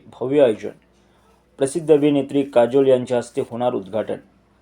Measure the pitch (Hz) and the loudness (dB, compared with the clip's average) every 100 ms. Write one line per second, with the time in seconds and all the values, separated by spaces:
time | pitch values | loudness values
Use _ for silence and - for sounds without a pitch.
0 | - - 127 147 127 104 107 - _ _ | -8 -10 -2 2 2 0 -8 -16 _ _
1 | _ _ _ _ _ - 135 175 156 147 | _ _ _ _ _ -6 -4 -2 2 2
2 | 147 143 135 139 139 - 117 139 135 123 | 4 0 0 -4 0 2 2 4 4 2
3 | 120 120 117 - - 117 123 120 92 107 | 0 -4 -4 -8 -8 -4 -4 -4 -6 -6
4 | 107 101 - _ _ _ | -6 -10 -14 _ _ _